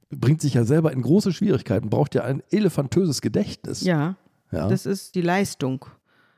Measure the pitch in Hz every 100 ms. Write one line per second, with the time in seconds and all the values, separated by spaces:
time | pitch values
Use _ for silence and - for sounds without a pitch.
0 | - 139 120 156 143 127 113 156 160 131
1 | 120 196 208 165 202 139 - 95 104 117
2 | 143 127 123 135 - 190 196 - 139 175
3 | 185 123 117 117 208 - - - 185 160
4 | 156 190 _ _ - 82 87 190 - 196
5 | - 180 170 185 196 - 131 131 - -
6 | _ _ _